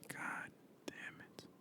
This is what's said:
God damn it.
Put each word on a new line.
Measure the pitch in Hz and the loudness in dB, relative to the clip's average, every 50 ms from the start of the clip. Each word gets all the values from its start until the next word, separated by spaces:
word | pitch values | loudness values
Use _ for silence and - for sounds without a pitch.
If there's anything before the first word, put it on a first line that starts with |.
| - - | -2 -2
God | - - - - - - - - - - - - - - - | 0 4 6 6 6 6 4 0 -2 -8 -14 -14 -16 -4 -2
damn | - - - - - - - | -2 -2 2 0 0 0 -2
it. | - - - - - - - - | -6 -8 -4 -4 -4 -4 -4 -10